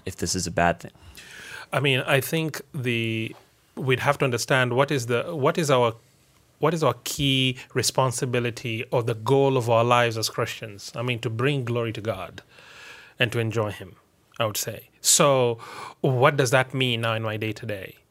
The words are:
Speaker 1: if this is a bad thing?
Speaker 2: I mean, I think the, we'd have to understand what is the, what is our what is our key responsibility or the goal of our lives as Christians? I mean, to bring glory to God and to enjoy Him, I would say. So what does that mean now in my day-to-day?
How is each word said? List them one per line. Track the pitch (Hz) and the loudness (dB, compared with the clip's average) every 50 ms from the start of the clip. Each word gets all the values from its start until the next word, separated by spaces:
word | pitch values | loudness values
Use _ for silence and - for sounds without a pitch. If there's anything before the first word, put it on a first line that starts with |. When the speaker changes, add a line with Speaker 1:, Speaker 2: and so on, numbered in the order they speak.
| - | -10
Speaker 1:
if | 95 - | -12 -8
this | - - 85 - | -6 -4 -4 -2
is | 92 87 | -4 -4
a | 87 | -2
bad | 85 85 85 87 85 - | 0 2 2 2 2 0
thing? | - - - _ - - - - - - - - - - - - - - - | -6 -14 -18 _ -20 -20 -20 -20 -20 -20 -20 -20 -18 -16 -16 -16 -12 -6 -4
Speaker 2:
I | 139 | -2
mean, | 127 143 131 127 151 | 0 2 2 0 2
I | - 147 135 | 2 2 2
think | 123 - - 160 160 156 156 - - _ - | 2 0 -2 -2 -2 -2 -4 -8 -12 _ -10
the, | 139 120 127 120 117 117 113 113 110 113 117 - - - _ _ _ _ _ _ | -6 -2 -2 -2 0 -2 -2 -2 -4 -4 -6 -10 -14 -20 _ _ _ _ _ _
we'd | - 170 131 131 117 | -6 0 0 0 2
have | 110 135 143 - | 2 0 2 2
to | 147 | 0
understand | 131 120 113 - - 143 131 127 123 120 | 0 0 -2 0 2 2 2 2 2 2
what | 127 143 143 | 2 2 2
is | 156 135 117 117 | 0 -2 -2 0
the, | 120 117 - - 175 | -2 -2 -2 -4 -4
what | 156 127 151 170 185 | 0 0 0 2 0
is | 165 139 | 2 2
our | 139 127 123 117 113 - _ _ _ _ _ _ _ _ _ _ _ _ | 4 4 4 2 0 -4 _ _ _ _ _ _ _ _ _ _ _ _
what | - 151 170 | 0 0 2
is | 165 156 | 2 2
our | 127 117 - - | 0 0 0 -4
key | - - - 143 139 135 131 131 131 127 127 - - - | -8 -4 0 2 2 4 4 2 2 0 -4 -10 -6 -4
responsibility | 127 117 - - - 131 131 117 - 143 127 120 123 120 120 113 - - 120 113 110 - - | -2 -2 0 0 2 0 0 0 -2 -4 -2 -2 -2 -2 -2 -4 -6 -6 -6 -6 -6 -4 -2
or | - 131 113 | -2 0 0
the | 120 117 | 0 -4
goal | 107 110 113 139 139 139 135 135 131 | -4 0 2 4 4 4 4 2 2
of | 113 117 | 2 4
our | 117 113 117 | 4 4 6
lives | 120 123 120 120 117 110 113 | 6 6 4 4 2 0 -2
as | 107 - | -6 -4
Christians? | - - 120 110 - - 117 110 101 101 - - - | -4 -4 -4 -4 -6 -10 -12 -14 -14 -16 -16 -12 -10
I | 117 | -6
mean, | 120 127 123 113 | -4 -4 -4 -4
to | - 123 | -4 -4
bring | 113 113 120 143 147 139 123 | -4 -2 -2 0 0 -2 -2
glory | 117 117 120 117 113 117 | -4 -4 -4 -4 -4 -6
to | 120 | -6
God | 104 110 101 95 90 - - - - _ - - - - - - - - - - - - _ - | -6 -6 -6 -6 -8 -12 -14 -18 -20 _ -20 -20 -20 -20 -20 -20 -20 -20 -20 -20 -20 -20 _ -2
and | 131 117 | -2 0
to | - 120 | 0 -2
enjoy | 113 110 104 117 107 104 | -2 -2 -2 -2 -2 -4
Him, | 95 - 95 90 - - _ _ _ _ _ _ _ - | -6 -10 -14 -16 -18 -20 _ _ _ _ _ _ _ -4
I | 117 | -2
would | 107 104 - | -2 -2 -4
say. | - - 107 - - _ _ _ | -6 -8 -10 -12 -16 _ _ _
So | - - - - 165 143 139 131 123 120 117 113 - - - - - - - - | 0 2 4 6 6 6 4 4 2 2 0 -4 -8 -14 -14 -14 -14 -14 -8 -2
what | - 143 127 123 127 151 147 139 | 0 0 4 6 6 6 6 4
does | 139 120 | 2 4
that | 135 131 127 127 - | 4 4 2 2 0
mean | 131 131 127 120 113 | -2 0 0 0 0
now | 117 113 113 | 0 -2 -2
in | 110 113 | -2 -2
my | 110 107 107 | -4 -4 -4
day-to-day? | 110 110 107 - - 110 104 98 92 - - _ _ _ | -4 -4 -6 -6 -8 -8 -8 -8 -10 -14 -16 _ _ _